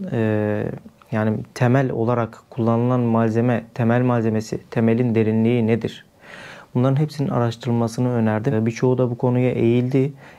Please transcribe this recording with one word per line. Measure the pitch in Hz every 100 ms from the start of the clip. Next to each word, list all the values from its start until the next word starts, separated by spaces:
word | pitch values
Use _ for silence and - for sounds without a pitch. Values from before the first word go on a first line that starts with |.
| 190
e, | 120 110 107 107 104 - - - _ -
yani | 110 110 107 -
temel | - 120 131 131
olarak | - 113 120 110 - _
kullanılan | - 113 117 120 127
malzeme, | 120 113 113 113 123 113 -
temel | - 113 120
malzemesi, | 127 120 113 110 107 - -
temelin | - 113 117 123 113
derinliği | 110 110 113 120 110
nedir? | 113 113 - - _ - - - - - 123
Bunların | 131 135
hepsinin | 151 - 139
araştırılmasını | 131 117 113 120 117 117 113 123
önerdim. | 120 110 107 117 110 113
Birçoğu | 117 127 127
da | 127
bu | 123
konuya | 127 123 127
eğildi. | 117 117 120 123 135 135 - -